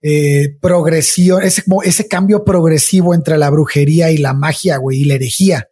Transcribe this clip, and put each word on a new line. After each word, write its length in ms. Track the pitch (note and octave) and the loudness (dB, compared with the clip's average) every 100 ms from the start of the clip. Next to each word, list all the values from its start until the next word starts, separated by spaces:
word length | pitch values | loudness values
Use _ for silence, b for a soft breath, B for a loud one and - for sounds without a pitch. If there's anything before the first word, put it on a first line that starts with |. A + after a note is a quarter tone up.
eh, 560 | D3+ D3+ D3 C#3+ C#3+ - | 0 0 2 0 0 -4
progresión, 800 | F3+ F3 D#3+ D#3+ - - F3+ F#3 | 0 0 2 0 -2 0 2 2
ese, 200 | F#3+ - | 0 -2
como 200 | - F#3+ | 0 0
ese 240 | F#3 E3+ G#3 | 0 -2 -2
cambio 360 | F3+ G3 G#3 | -2 0 0
progresivo 680 | G#3 F#3 E3 D#3 - F#3+ F3 | 0 0 2 0 0 0 2
entre 240 | E3+ D3+ D#3 | 0 0 0
la 120 | C#3+ | 2
brujería 640 | D3+ D3+ D3 C#3+ D#3+ E3 | 0 0 0 2 2 2
y 60 | D#3 | 0
la 160 | C#3 | 0
magia, 440 | C#3 C#3+ D3+ F#3 C#3+ | -2 -4 -4 -4 -4
güey, 240 | C3 C3 | -4 -2
y 40 | C#3+ | 0
la 100 | C#3 | 0
herejía. 520 | B2+ - F#3+ D#3 - | -2 0 0 0 -6